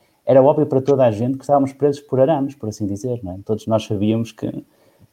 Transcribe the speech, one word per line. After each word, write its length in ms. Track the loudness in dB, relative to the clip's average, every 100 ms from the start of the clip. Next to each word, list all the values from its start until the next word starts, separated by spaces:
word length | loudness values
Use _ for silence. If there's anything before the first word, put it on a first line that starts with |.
| _ _ 2
era 160 | 4
óbvio 240 | 6 4 0
para 160 | 0
toda 240 | 2 2 2
a 60 |
gente 260 | 2 -2 -4
que 60 |
estávamos 300 | 0 0 0
presos 280 | 0 -2 -2
por 180 | -4 0
arames, 360 | 2 2 -2 -6
por 140 | -10
assim 180 | -6 -6
dizer, 320 | -6 -6 -8
não 100 | -8
é? 60 | -12 -6
Todos 220 | -6 -2
nós 180 | -2 -2
sabíamos 460 | -2 0 -2 -4
que, 340 | -8 -10 -10 -16 _ _ _ _